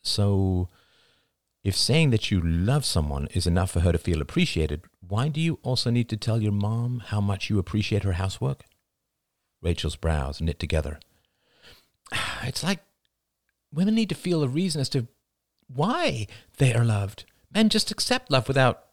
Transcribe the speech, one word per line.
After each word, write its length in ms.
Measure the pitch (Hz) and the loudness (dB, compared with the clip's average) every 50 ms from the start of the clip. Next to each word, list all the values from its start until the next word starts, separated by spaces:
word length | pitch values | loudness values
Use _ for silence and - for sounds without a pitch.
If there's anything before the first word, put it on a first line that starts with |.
So, 640 | _ - - - 101 101 101 95 95 95 92 90 87 - _ _ _ _ _ _ _ _ _ _ _ _ _ _ _ _ _ _ _ | _ -4 0 2 2 2 4 4 2 2 2 0 0 -2 _ _ _ _ _ _ _ _ _ _ _ _ _ _ _ _ _ _ _
if 120 | 98 95 | -2 0
saying 340 | - - 104 120 160 165 143 | 0 2 2 4 4 4 4
that 200 | 117 107 - - | 4 2 2 2
you 100 | 104 92 | 2 2
love 440 | 82 85 82 85 87 107 135 151 135 | 2 2 2 2 2 2 2 0 0
someone 440 | - - 90 78 73 69 69 71 - | 0 0 0 0 0 -2 -4 -4 -2
is 140 | - 92 87 | -2 -2 0
enough 240 | 90 85 90 87 90 | 2 2 2 2 0
for 100 | - 87 | 0 2
her 120 | 82 87 | 2 4
to 60 | 82 82 | 2 2
feel 220 | - - 87 78 | 0 0 0 0
appreciated, 640 | 71 - - 170 180 - - 85 78 76 73 76 - - _ _ | -2 -2 0 0 0 0 0 -2 -2 -2 -2 -6 -10 -16 _ _
why 280 | - 87 98 107 127 156 | -12 -6 -4 -2 -2 -2
do 120 | 147 156 | -2 -2
you 180 | 165 165 160 - | -2 -2 -4 -4
also 280 | - 120 127 - - 120 | -4 -4 -2 0 0 0
need 180 | 117 120 117 - | 2 0 0 0
to 60 | 117 | -4
tell 240 | 104 - 117 113 113 | -4 -2 -2 0 0
your 120 | 107 107 | 0 0
mom 500 | 101 104 104 107 110 117 120 123 123 120 104 | 0 0 0 -2 -2 -2 -2 -4 -4 -6 -6
how 140 | - 104 104 | -4 -2 -2
much 300 | 101 98 101 95 - - | 0 0 -2 -4 -2 0
you 80 | 104 101 | 0 0
appreciate 440 | 90 - - 110 104 - 110 101 | 0 0 -2 -2 -2 0 0 0
her 100 | - 101 | 0 0
housework? 520 | 90 85 95 95 - - - 135 135 - - _ _ _ _ _ _ _ _ _ _ _ _ _ _ _ _ _ _ _ | -2 -2 -2 -4 -4 -4 -4 -4 -4 -6 -12 _ _ _ _ _ _ _ _ _ _ _ _ _ _ _ _ _ _ _
Rachel's 340 | - 90 85 - - 82 - | -2 -2 -2 0 -2 -6 -6
brows 440 | - - 82 80 76 65 67 71 - | -2 -2 0 0 0 -2 -4 -4 -4
knit 180 | 82 82 - _ | -4 -4 -2 _
together. 420 | - 76 - 78 69 67 76 - - _ _ _ _ _ _ _ _ _ _ _ _ - - _ _ _ _ _ _ - | -4 -2 0 -2 -2 -2 -8 -10 -14 _ _ _ _ _ _ _ _ _ _ _ _ -20 -20 _ _ _ _ _ _ -8
<sighs> 60 | - - - - - - | -6 -6 -6 -6 -8 -6
It's 220 | - 131 131 - - | -8 -6 -6 -4 -2
like 160 | 170 202 - _ _ _ _ _ _ _ _ _ _ _ _ _ _ _ _ _ _ | -2 -4 -4 _ _ _ _ _ _ _ _ _ _ _ _ _ _ _ _ _ _
women 220 | - 147 185 202 220 | -4 0 0 2 4
need 140 | 226 220 196 | 2 2 0
to 60 | - | -2
feel 280 | - - 180 175 160 | -4 -2 0 0 2
a 60 | 147 131 | 2 0
reason 320 | 127 156 190 190 147 151 | 0 0 0 0 0 -2
as 80 | 135 - | -4 -2
to 160 | - 139 117 - _ _ _ _ _ _ _ _ _ _ _ | -2 -2 -4 -4 _ _ _ _ _ _ _ _ _ _ _
why 600 | _ 131 127 147 202 262 349 349 277 156 117 104 - - - - _ _ - | _ -4 -2 -2 0 0 0 0 -2 -2 -4 -6 -8 -10 -20 -20 _ _ 2
they 160 | 143 131 113 | 2 2 4
are 100 | 117 120 | 2 2
loved. 400 | 117 107 101 101 98 - - - _ _ _ _ _ | 2 2 0 -2 -4 -8 -12 -20 _ _ _ _ _
Men 160 | - 196 220 220 | 0 2 2 4
just 220 | - 214 - - | 4 2 0 -2
accept 400 | - - - - 247 254 - - | -4 -4 -2 0 0 -2 0 2
love 180 | 143 131 120 - | 2 2 2 2
without 360 | 135 135 131 123 104 - _ _ | 4 4 4 4 4 0 _ _